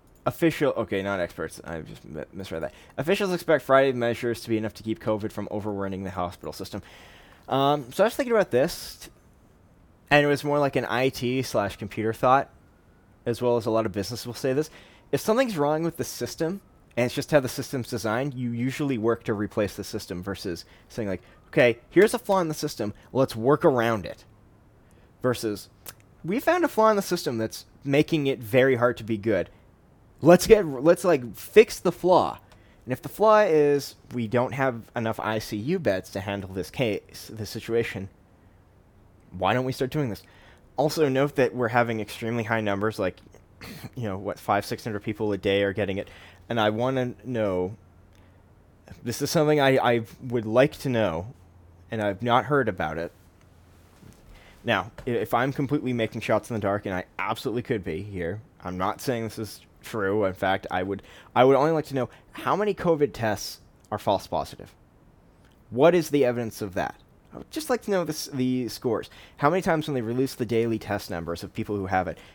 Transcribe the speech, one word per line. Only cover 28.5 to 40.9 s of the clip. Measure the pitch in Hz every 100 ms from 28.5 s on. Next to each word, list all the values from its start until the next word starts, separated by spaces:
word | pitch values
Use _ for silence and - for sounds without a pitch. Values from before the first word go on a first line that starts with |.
| 127 131 123
hard | 123 120
to |
be | 110 110
good. | 110 95 85 - - _ _ _ _ -
Let's | 143 175 180
get, | 214 165
let's, | 131 151 185
like, | 185 151 120
fix | - - 208 240 -
the | 185
flaw." | - 175 170 82 - - - - -
And | -
if | 127
the | 139
flaw | - 214 214
is | 208 156 147 143 135 - -
we | 123 110
don't | 120 123
have | 127 135 117 - 127
enough | 110 107
I | 101 123
C | - 107
U | 120 190
beds | 120 95 -
to | 98
handle | 95 101 95
this | 95 87
case, | - 120 98 - - -
this | 110 101
situation, | 113 - 117 113 - 98 - _ _ - _ _ _ _ _ - _ -
why | 92 92
don't | 123 131
we |
start | 127 131
doing | 156 131
this? | 95 - - - - - -
Also | 147